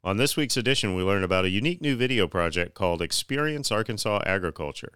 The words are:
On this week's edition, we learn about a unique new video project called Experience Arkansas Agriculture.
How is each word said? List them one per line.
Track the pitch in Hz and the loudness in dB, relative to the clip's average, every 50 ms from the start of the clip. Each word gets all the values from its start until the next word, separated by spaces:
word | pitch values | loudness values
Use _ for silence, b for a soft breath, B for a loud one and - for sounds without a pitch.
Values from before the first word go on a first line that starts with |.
| - | -4
On | 92 98 | -2 0
this | 107 135 143 - | 2 2 2 2
week's | 160 147 120 - | 0 0 0 0
edition, | 131 110 127 135 - - 101 92 | 0 2 2 2 2 2 0 0
we | 92 92 | 0 2
learn | 95 101 98 92 | 2 2 2 2
about | 90 92 92 92 | 2 2 2 4
a | 92 | 2
unique | 92 104 131 165 180 175 | 2 2 0 0 -2 -2
new | 151 147 135 | -2 -2 0
video | 117 127 127 131 113 95 | 0 0 2 2 2 2
project | 82 - 90 85 85 - 87 87 85 - | 2 2 0 0 0 0 -2 -2 -2 -2
called | - 98 87 87 82 | -2 0 0 0 0
Experience | 87 82 - - - - 131 143 151 156 151 143 135 - | -2 -2 -2 -4 -4 -2 -2 -2 -2 -2 -2 -4 -2 -2
Arkansas | 110 107 110 - 110 101 - 113 104 101 - | 0 0 0 -2 -4 -4 -2 0 0 0 0
Agriculture. | - 95 98 90 82 - - 78 73 - - - - - | 0 0 0 0 -2 -4 -6 -8 -8 -8 -10 -14 -14 -12